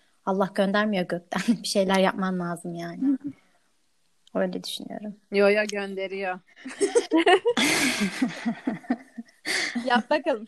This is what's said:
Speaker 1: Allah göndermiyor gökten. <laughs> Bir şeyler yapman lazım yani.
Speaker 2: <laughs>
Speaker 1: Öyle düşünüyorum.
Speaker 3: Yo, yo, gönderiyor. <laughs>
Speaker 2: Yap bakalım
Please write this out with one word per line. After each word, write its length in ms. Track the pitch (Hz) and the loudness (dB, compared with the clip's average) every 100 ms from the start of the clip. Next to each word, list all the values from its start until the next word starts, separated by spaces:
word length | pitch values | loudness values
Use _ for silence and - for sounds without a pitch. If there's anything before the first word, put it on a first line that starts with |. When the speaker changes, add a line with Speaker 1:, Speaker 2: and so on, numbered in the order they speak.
| _ _ - | _ _ -2
Speaker 1:
Allah 240 | 190 190 - | 0 0 2
göndermiyor 520 | 196 202 214 196 180 | 2 2 2 0 -2
gökten. 340 | 170 - - 202 | -4 -4 -2 0
<laughs> 160 | 190 | 0
Bir 40 | - | 0
şeyler 320 | 208 190 190 | 0 2 4
yapman 400 | 190 - 190 185 | 4 2 -2 -2
lazım 360 | 175 170 180 170 | -4 -6 -8 -8
yani. 260 | 170 180 | -10 -2
Speaker 2:
<laughs> 160 | 262 269 285 - _ _ _ _ _ _ _ _ _ 190 | 0 0 -2 -14 _ _ _ _ _ _ _ _ _ -2
Speaker 1:
Öyle 280 | 185 185 | -2 -4
düşünüyorum. 520 | 185 - - - 208 196 _ | -8 -10 -12 -12 -12 -14 _
Speaker 3:
Yo, 180 | 202 202 | 4 4
yo, 140 | 208 214 | 4 0
gönderiyor. 680 | 208 196 190 190 196 190 185 - - 262 | -4 -6 -6 -6 -6 -6 -8 -12 -20 -16
<laughs> 140 | - 392 466 - 320 330 370 466 480 277 339 277 - 202 - 233 - 226 - - 190 - 240 - - - _ - - - 240 240 | -4 0 2 2 4 6 4 4 2 2 2 2 0 -2 -2 -4 -2 -6 -4 -6 -6 -4 -6 -6 -18 -18 _ -6 -4 -2 -4 2
Speaker 2:
Yap 240 | 240 - | 2 2
bakalım 360 | 302 302 226 | 0 0 -2